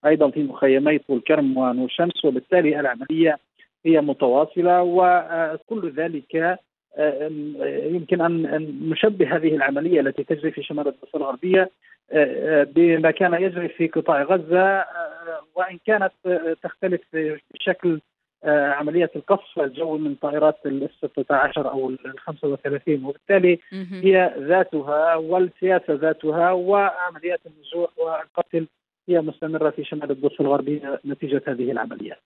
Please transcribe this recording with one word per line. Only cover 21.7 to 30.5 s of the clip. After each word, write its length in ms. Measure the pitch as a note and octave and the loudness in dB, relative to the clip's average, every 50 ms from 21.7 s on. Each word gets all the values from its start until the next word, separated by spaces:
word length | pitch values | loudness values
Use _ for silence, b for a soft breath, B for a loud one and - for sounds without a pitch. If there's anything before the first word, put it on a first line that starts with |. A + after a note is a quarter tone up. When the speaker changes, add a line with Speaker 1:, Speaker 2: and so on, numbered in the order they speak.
Speaker 1:
أو 220 | C3 C3+ C3 C3 C3 C3 _ | -4 -4 -4 -4 -6 -8 _
الخمسة 420 | C3+ C3+ C3 - - D#3+ - - D3 | -16 -16 -14 -14 -14 -14 -6 -4 -4
وثلاثين، 560 | C#3 C3+ _ C#3+ C#3+ C#3+ _ - D3+ C#3+ C3 | -4 -4 _ -6 -6 -4 _ -2 -2 -2 -2
وبالتالي 540 | C3+ C#3+ - _ _ G3 G3 F3+ F3+ F3 E3+ _ - - | -6 -10 -10 _ _ 2 4 4 4 2 2 _ -14 -12
Speaker 2:
مهم. 280 | F#3+ F#3+ F3 F#3+ F#3+ F#3 | -12 -12 -10 -10 0 2
Speaker 1:
هي 320 | F#3+ F#3+ F#3 F#3 F3 - D#3+ | 4 6 6 4 2 0 -4
ذاتها 760 | C#3 C#3+ E3+ F#3 F#3 F#3 - D#3 C#3 C#3 D3 D3+ D#3 E3 E3 | -2 2 2 2 2 0 -2 -6 -4 -2 0 0 2 2 2
والسياسة 800 | D#3+ D#3+ D#3+ F3 F#3 F#3 F3+ - _ - F#3 F#3+ F3+ - - D#3 | 0 0 -2 0 2 0 0 -2 _ 0 2 2 2 2 0 -4
ذاتها 580 | C#3 D3 D#3+ D#3+ D#3 - D#3 D3+ E3 E3+ F3+ F#3 | 0 0 0 -2 0 -2 -2 0 2 2 2 2
وعمليات 880 | F3+ F3+ F3+ G3+ G3+ G3+ G3 F3 F3 F3 F3+ E3+ D#3 D#3 F3 F3+ E3+ _ | 2 2 2 2 2 2 2 0 -2 -6 -6 -8 -8 -8 -6 -6 -6 _
النزوح 440 | E3+ D3+ D#3 D3 - - E3+ F3 E3+ _ - | -12 -20 _ _ -10 -6 -4 -4 -4 _ -4
والقتل 680 | E3 D#3+ E3 D#3 D#3 _ _ - E3+ _ - E3 D#3+ D#3 _ _ _ _ _ _ _ - | -6 -4 -4 -6 -8 _ _ -6 -6 _ -2 -4 -4 -4 _ _ _ _ _ _ _ 0
هي 120 | F3+ E3+ | 0 0
مستمرة 500 | D#3 D#3 D#3 _ - D#3 D#3+ D#3 D#3 D3+ | 0 0 -8 _ -8 -6 -4 -4 -4 -4
في 140 | - - D3 | -6 -10 -10
شمال 260 | - - D3+ D3 C#3 | -10 -10 -10 -6 -6
الضفة 340 | C#3 C3 C#3 C#3+ - - C#3+ | -6 -2 -2 -4 -2 0 -2
الغربية 560 | C#3 | 0